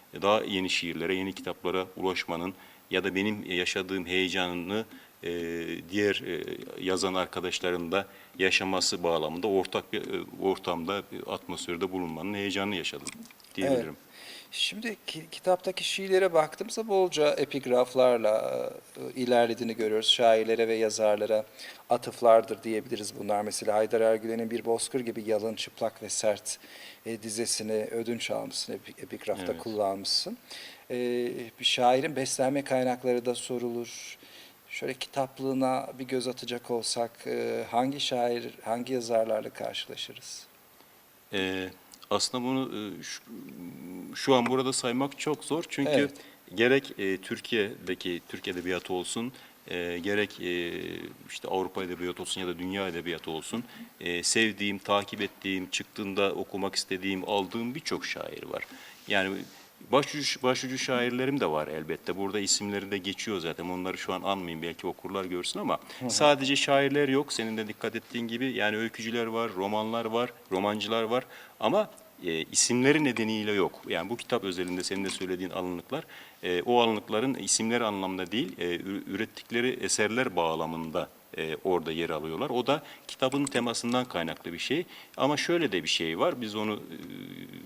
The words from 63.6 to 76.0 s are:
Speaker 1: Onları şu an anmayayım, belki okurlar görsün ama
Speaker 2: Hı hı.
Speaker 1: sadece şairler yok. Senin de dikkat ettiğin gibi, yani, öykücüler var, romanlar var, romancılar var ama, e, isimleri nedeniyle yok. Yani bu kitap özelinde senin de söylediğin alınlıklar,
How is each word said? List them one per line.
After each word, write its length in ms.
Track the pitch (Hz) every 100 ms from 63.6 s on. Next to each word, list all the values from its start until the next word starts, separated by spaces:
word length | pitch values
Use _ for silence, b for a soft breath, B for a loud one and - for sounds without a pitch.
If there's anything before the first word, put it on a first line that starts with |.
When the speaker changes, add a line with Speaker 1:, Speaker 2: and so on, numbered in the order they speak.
| 90
Speaker 1:
Onları 280 | 90 92 90
şu 160 | -
an 80 | 92
anmayayım, 400 | 92 98 87 80
belki 260 | 82 82 92
okurlar 380 | - 90 98 92
görsün 340 | 90 - 196
ama 200 | 156 82 B B
Speaker 2:
Hı 60 | 127
hı. 40 |
Speaker 1:
sadece 460 | - 147 139 135 139
şairler 520 | - 139 139 143 143
yok. 260 | 135 147
Senin 240 | - 113 110
de 100 | 107
dikkat 280 | - 113 113
ettiğin 320 | - 120 117
gibi, 260 | 113 131
yani, 240 | 107 104 107
öykücüler 480 | 113 - 113 117 113
var, 260 | 113 - 90
romanlar 500 | 98 107 110 117 113
var, 280 | 113 123 - -
romancılar 520 | 92 104 107 107 113
var 220 | 110 123 - B B B
ama, 320 | 113 190 202 - - -
e, 200 | 87 80
isimleri 600 | - - - 123 131 156
nedeniyle 480 | 143 113 110 110 104
yok. 300 | 101 80 - -
Yani 220 | 90 92
bu 80 | 120
kitap 260 | - 120
özelinde 400 | 95 90 90 90
senin 220 | 87 98 95
de 40 |
söylediğin 400 | - 92 90 92
alınlıklar, 540 | 95 90 87 - 143